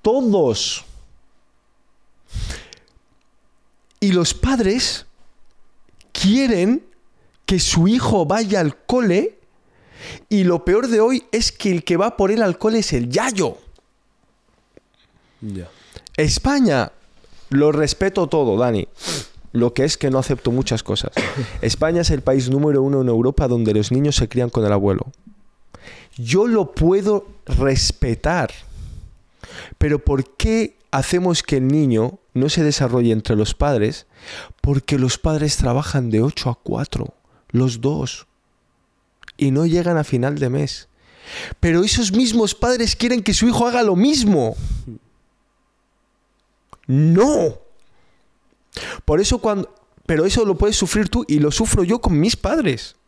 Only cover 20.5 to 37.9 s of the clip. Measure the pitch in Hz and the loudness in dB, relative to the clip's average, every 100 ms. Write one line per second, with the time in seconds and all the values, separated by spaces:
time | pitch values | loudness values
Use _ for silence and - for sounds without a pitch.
20.5 | 123 127 113 - 101 - - - - 117 | -2 -2 -4 -4 -4 -4 -6 -6 -8 -8
21.5 | - 113 - 156 170 165 143 131 135 123 | -6 -4 0 0 2 0 0 2 0 2
22.5 | 135 151 139 135 139 123 117 123 - 135 | 0 2 2 2 2 2 2 2 2 0
23.5 | 120 110 107 104 127 147 139 120 123 120 | 2 2 2 2 0 0 0 -2 -2 -2
24.5 | 131 104 101 101 95 - - - - - | 0 2 2 2 0 -4 -14 -20 -20 -20
25.5 | _ - - - - - - 117 175 233 | _ -20 -20 -20 -20 -20 -14 0 2 4
26.5 | 220 175 - 160 190 202 202 - - - | 2 0 2 4 4 2 0 -4 -20 -2
27.5 | 135 135 135 120 - 131 110 147 175 120 | 0 2 2 0 -2 -2 0 0 0 -2
28.5 | - - - - - - - _ _ - | -8 -20 -18 -16 -16 -20 -20 _ _ -20
29.5 | - - - 151 147 - 135 131 - 220 | -18 -20 -2 0 2 0 -2 -2 -2 0
30.5 | 226 214 _ _ 135 - 180 180 165 - | 2 -2 _ _ -4 0 0 0 -2 0
31.5 | 139 131 151 143 113 120 190 _ 123 143 | 0 2 2 2 2 0 -6 _ -2 0
32.5 | 160 151 147 131 123 117 110 - 107 107 | 2 0 0 0 2 2 0 0 0 0
33.5 | - 147 127 107 151 - _ - - - | 0 0 2 0 -4 -16 _ -18 -18 -18
34.5 | - 143 139 - 143 127 - 160 156 151 | -4 0 0 0 0 0 0 -2 0 -2
35.5 | - 127 123 151 143 120 107 127 - 127 | 0 0 0 -2 -2 0 2 0 -2 -6
36.5 | 117 - - - - - _ _ _ _ | -6 -6 -6 -4 -6 -8 _ _ _ _
37.5 | 120 131 113 131 | 0 0 0 -4